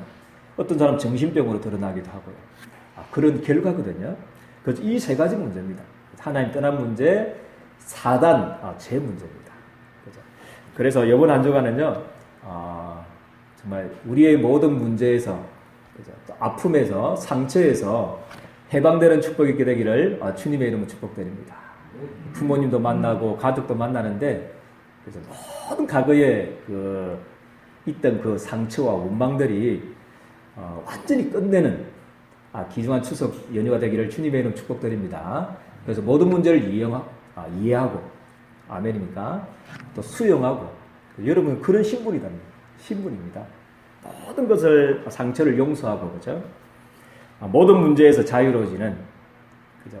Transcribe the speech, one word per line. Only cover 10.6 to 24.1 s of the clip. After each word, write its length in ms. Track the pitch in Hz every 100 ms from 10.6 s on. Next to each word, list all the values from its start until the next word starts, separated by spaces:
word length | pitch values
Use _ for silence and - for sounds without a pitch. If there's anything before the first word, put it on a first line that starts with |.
| - -
그래서 300 | 135 123 117
이번 260 | 123 156
한 100 | 135
주간은요, 600 | 139 139 120 123 156 - - - - -
아, 600 | 98 87 87 85 87 85 85 87 - - _ -
정말 340 | 101 95 92 - 117
우리의 320 | 131 156 147
모든 360 | 120 147 151
문제에서, 640 | 131 117 113 123 120 104 87 - - - - _ -
그죠? 160 | - - -
또 60 | -
아픔에서, 760 | 113 - 180 151 104 98 135 -
상처에서 1040 | - 131 131 185 160 117 101 113 92 - - - - - -
해방되는 480 | 143 160 165 165 156
축복이 300 | - - 143
있게 120 | 131
되기를, 560 | 127 117 107 120 190 202
아, 140 | 98 95
주님의 320 | 151 143 120
이름으로 200 | 110 95
축복드립니다. 680 | - 107 - 92 98 - - - - - 127 143 - -
부모님도 460 | - 143 139 131 120
만나고 580 | 120 117 117 101 110 98
가족도 360 | 131 131 -
만나는데, 800 | 113 120 123 107